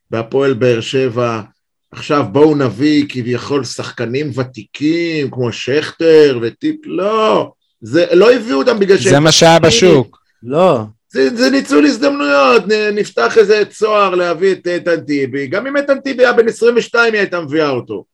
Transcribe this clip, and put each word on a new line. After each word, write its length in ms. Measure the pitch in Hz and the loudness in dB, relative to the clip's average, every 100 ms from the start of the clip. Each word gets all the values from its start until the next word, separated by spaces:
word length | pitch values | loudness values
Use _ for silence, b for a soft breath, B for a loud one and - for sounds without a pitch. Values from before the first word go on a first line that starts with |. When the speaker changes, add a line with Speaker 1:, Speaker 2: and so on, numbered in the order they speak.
| - | -10
Speaker 1:
בהפועל 420 | 113 117 135 139 | -8 -4 -2 0
באר 280 | 117 127 113 | 0 0 0
שבע, 600 | 104 135 127 113 120 113 101 _ _ _ _ | -2 -4 -2 -4 -4 -6 -12 _ _ _ _
עכשיו 340 | - - 147 98 | -16 -4 -2 0
בואו 240 | 139 156 147 | 2 4 4
נביא 500 | 131 101 151 147 143 | -2 0 0 0 -2
כביכול 540 | 127 117 120 - 143 | -6 -6 -6 -4 -6
שחקנים 680 | 117 - 120 - 117 139 151 127 | -6 -10 -12 -8 -6 -6 -6 -6
ותיקים, 960 | 123 107 101 - 151 170 170 156 131 | -8 -10 -18 -6 -4 -2 -4 -4 -6
כמו 200 | 120 120 | -4 -6
שכטר 880 | - - 147 151 - 165 156 147 120 | -4 -4 -4 -4 -2 4 6 6 2
וטיפ... 340 | 113 - 151 156 - | -4 -6 -6 -6 -8
לא, 680 | 165 202 220 214 180 - _ _ _ | -6 -4 -2 0 0 -4 _ _ _
זה, 240 | 110 156 175 | -4 -2 2
לא 200 | 175 226 | 4 4
הביאו 240 | 262 226 269 | 4 0 -2
אותם 220 | 247 226 | -2 0
בגלל 180 | 196 123 | 2 2
Speaker 2:
זה 60 | |
Speaker 1:
שהם 200 | 120 139 | 4 2
Speaker 2:
מה 80 | 156 | 4
שהיה 260 | - 165 165 | 4 4 6
Speaker 1:
ותיקים. 100 | 160 | 4
Speaker 2:
בשוק. 520 | 151 180 147 117 _ _ _ | 4 4 4 2 _ _ _
Speaker 3:
לא. 400 | 117 147 185 123 107 _ _ | -6 0 2 2 -4 _ _
Speaker 1:
זה, 220 | 240 262 233 | -2 -2 2
זה 140 | 254 | 0
ניצול 360 | 269 - 294 285 | 0 0 2 2
הזדמנויות, 840 | 220 285 285 285 285 269 233 180 | 2 -2 -2 0 2 4 2 2
נ-, 280 | 214 208 208 | -2 -2 -4
נפתח 380 | 202 - 233 220 | -4 -2 0 2
איזה 260 | 196 214 202 | 4 2 0
צוהר 460 | - 214 208 196 180 | -4 -2 0 0 0
להביא 360 | 175 160 190 | -2 0 -2
את 160 | 185 175 | -2 -4
איתן 340 | 175 175 165 | -4 -2 -4
טיבי, 460 | 127 143 131 139 131 | -2 -4 -4 -6 -6
גם 200 | 185 269 | -6 -4
אם 100 | 285 | -4
איתן 220 | 285 269 | -2 -2
טיבי 240 | 269 247 | -2 0
היה 100 | 247 | 2
בן 140 | 233 226 | 2 0
עשרים 260 | 214 233 233 | 2 0 0
ושתיים, 360 | 226 233 233 | -2 0 0
היא 60 | 214 | 0
הייתה 200 | 190 175 | -4 -6
מביאה 280 | 147 156 147 | -4 -2 -2
אותו. 360 | 123 107 98 - | -4 -6 -12 -14